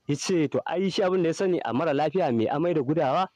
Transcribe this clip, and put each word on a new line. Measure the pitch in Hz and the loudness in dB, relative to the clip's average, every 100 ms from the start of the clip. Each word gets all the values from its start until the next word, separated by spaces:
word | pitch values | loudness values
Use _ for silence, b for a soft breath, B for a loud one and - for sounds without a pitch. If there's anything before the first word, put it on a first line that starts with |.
| - | -6
Ya | 143 | -4
ce, | - 180 147 | 0 0 2
"To | 123 - | 0 -2
ai | 175 196 | -2 -2
shi | - | 0
abin | 185 185 | 2 2
da | 165 | 0
ya | |
sani | 156 196 170 | 0 -2 -2
a | - | -2
mara | 120 165 | -2 0
lafiya | 139 156 180 160 | 0 0 0 0
mai | 117 110 | 2 0
amai | 147 175 | 0 0
da | 156 | 0
gudawa, | 127 156 139 156 190 | 0 0 0 0 -2